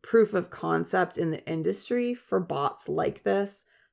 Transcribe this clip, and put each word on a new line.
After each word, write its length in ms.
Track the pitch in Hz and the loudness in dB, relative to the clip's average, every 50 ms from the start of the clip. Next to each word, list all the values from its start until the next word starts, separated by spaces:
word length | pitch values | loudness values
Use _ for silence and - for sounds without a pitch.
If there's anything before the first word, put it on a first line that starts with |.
| - | -2
proof 320 | - - 226 214 214 214 | 4 6 6 6 6 4
of 160 | 185 175 - | 0 -2 -4
concept 680 | - - - 165 165 165 170 - - 185 180 175 - - | -6 -8 -2 0 0 0 0 0 0 0 0 0 0 -2
in 120 | 175 165 | -2 -2
the 140 | 156 - - | -2 -4 -4
industry 680 | - 165 160 160 180 202 - - - 240 247 240 240 247 | -6 -4 -2 0 -2 -2 -2 -4 -2 -2 0 0 0 -2
for 260 | 240 - _ 196 190 | -6 -4 _ -2 -2
bots 480 | 175 170 151 139 147 - - - - - | 0 -2 -2 0 0 -2 -2 -4 -8 -6
like 340 | 147 160 160 143 - - - | -2 -2 0 -2 -2 -2 0
this. 420 | 202 196 196 196 202 - - - _ _ _ _ _ | 0 0 0 0 -2 -6 -12 -20 _ _ _ _ _